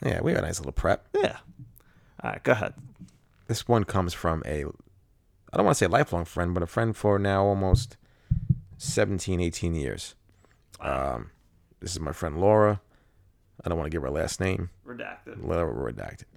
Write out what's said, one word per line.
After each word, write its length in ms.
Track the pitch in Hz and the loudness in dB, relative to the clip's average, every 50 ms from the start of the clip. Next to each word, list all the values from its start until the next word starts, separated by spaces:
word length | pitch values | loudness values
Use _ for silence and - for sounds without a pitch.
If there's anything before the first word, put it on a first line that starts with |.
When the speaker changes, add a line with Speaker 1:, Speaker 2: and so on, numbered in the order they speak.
| - | -2
Speaker 1:
Yeah, 160 | 120 - 85 | -2 -2 0
we 100 | - 160 | 0 0
have 120 | - - - | 0 0 0
a 20 | |
nice 140 | 82 87 - | -2 -4 -6
little 120 | - 69 | -6 -6
prep. 340 | - - - 85 - - - _ - | -6 -2 0 0 0 0 -2 _ -2
Speaker 2:
Yeah. 220 | 415 - - - - - - - - - - - - _ - _ - _ _ _ - - | 0 0 0 -2 -4 -16 -20 -20 -20 -20 -20 -20 -20 _ -20 _ -20 _ _ _ -8 -6
All 60 | 113 | -6
right, 120 | 101 - - | -6 -2 2
go 80 | - | 2
ahead. 220 | 123 107 - - - - - - - - - - _ _ _ _ _ _ - - | 2 2 2 -6 -6 -10 -18 -20 -20 -20 -20 -20 _ _ _ _ _ _ -4 -4
Speaker 1:
This 200 | 113 - - - | -4 -4 2 4
one 160 | 120 113 98 | 4 4 4
comes 300 | - - 98 90 87 - | 2 2 0 0 0 -2
from 300 | - - 85 80 80 - | -2 0 0 0 0 -2
a, 180 | - 76 76 71 | -4 -4 -4 -4
I 920 | 69 - - - _ _ _ _ _ _ _ _ _ _ _ _ - - - | -6 -8 -12 -20 _ _ _ _ _ _ _ _ _ _ _ _ -4 2 4
don't 80 | 202 | 6
wanna 80 | 190 - | 6 6
say 120 | - 101 87 | 6 4 4
lifelong 380 | 90 131 147 - - 85 82 | 4 4 2 2 0 -4 -4
friend, 280 | - - 87 87 87 87 | -4 -2 -2 0 0 2
but 80 | 90 85 | 0 -2
a 40 | - | -2
friend 280 | - 113 113 113 107 | 0 0 0 0 -2
for 220 | - - 104 101 98 | 0 2 2 4 4
now 260 | 101 101 98 98 98 | 2 2 2 4 4
almost 540 | 101 101 98 95 92 92 - - - - _ _ _ _ _ _ - - - - - - - - - - - | 4 4 2 4 4 4 4 4 -2 -12 _ _ _ _ _ _ -2 -2 -2 -2 -6 -10 -10 -10 -18 -18 -12
seventeen, 640 | - - - - 107 101 101 90 - 98 92 87 | -8 -4 0 0 0 0 0 -4 -2 -2 0 0
eighteen 320 | 87 85 - - - 85 82 | 0 0 -2 -2 -4 -2 -2
years. 400 | 80 69 62 50 - - - - _ _ _ _ _ _ _ _ _ _ _ - - | -2 -2 -4 -6 -8 -10 -14 -16 _ _ _ _ _ _ _ _ _ _ _ -18 -10
Speaker 2:
Wow. 360 | - 71 67 65 67 69 62 | -6 -4 -2 -2 -2 -2 -4
Speaker 1:
Um, 160 | 57 57 - - _ _ _ _ _ _ _ _ _ | -6 -8 -12 -18 _ _ _ _ _ _ _ _ _
this 120 | - 90 | -10 -8
is 80 | 90 87 | -8 -6
my 120 | 82 71 78 | -6 -6 -6
friend 260 | - 87 80 71 82 | -4 -6 -4 -2 2
Laura. 400 | 95 104 110 107 107 104 104 98 _ _ _ _ _ _ _ _ _ _ _ _ _ _ _ _ - | 4 6 6 6 6 4 4 0 _ _ _ _ _ _ _ _ _ _ _ _ _ _ _ _ -6
I 20 | 90 | -4
don't 100 | 85 82 | -2 -2
wanna 100 | 73 76 | -2 -2
give 140 | 78 82 67 | -4 -4 -4
her 80 | 65 | -2
last 280 | 71 78 82 - - - | -2 -2 -2 -2 -2 -2
name. 300 | 92 92 98 98 90 90 - - _ 120 | -2 0 0 -2 -4 -8 -10 -16 _ -16
Speaker 2:
Redacted. 560 | 123 113 - 50 - - - - - - - | -14 -12 -12 -12 -14 -14 -16 -16 -14 -10 -6
Speaker 1:
Laura 300 | - 85 85 85 73 55 58 67 58 | -2 0 0 0 0 -2 -4 -4 -6
Redacted. 340 | 58 50 50 50 - - - _ _ | -6 -8 -10 -12 -12 -16 -18 _ _